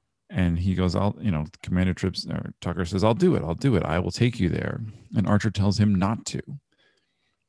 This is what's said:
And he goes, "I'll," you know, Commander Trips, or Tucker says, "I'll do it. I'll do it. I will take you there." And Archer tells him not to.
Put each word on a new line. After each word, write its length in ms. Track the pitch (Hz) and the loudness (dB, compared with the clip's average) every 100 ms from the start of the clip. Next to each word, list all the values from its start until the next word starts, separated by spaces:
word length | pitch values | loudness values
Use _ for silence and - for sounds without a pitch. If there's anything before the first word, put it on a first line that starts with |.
| _ _ - | _ _ -8
And 300 | 160 90 85 | -2 0 0
he 140 | 95 92 | 0 0
goes, 200 | 90 95 | 0 0
"I'll," 200 | 101 - | -2 -2
you 100 | 110 | -2
know, 140 | 78 78 - | -2 -4 -10
Commander 300 | - 92 92 | -4 0 0
Trips, 320 | 85 92 85 85 | 0 -4 -4 -6
or 260 | 80 - - | -8 -8 -8
Tucker 240 | 95 85 85 | -6 -4 -2
says, 180 | 95 | 2
"I'll 100 | 107 | 2
do 220 | 113 180 127 | 4 2 2
it. 80 | |
I'll 120 | 78 85 | -2 -2
do 200 | 139 101 | 2 2
it. 80 | |
I 160 | - 82 | 2 0
will 120 | 92 | -2
take 280 | - 120 - | 0 0 2
you 100 | 90 | 0
there." 320 | 78 - - 110 - - - | 0 -4 -6 -8 -14 -6 -2
And 120 | 92 | 2
Archer 240 | 104 110 | 2 2
tells 280 | 98 101 92 | 0 0 4
him 160 | 104 95 | 4 4
not 300 | 95 113 - | 2 -2 -6
to. 140 | - - 143 _ _ _ _ _ _ _ _ | -8 -8 -14 _ _ _ _ _ _ _ _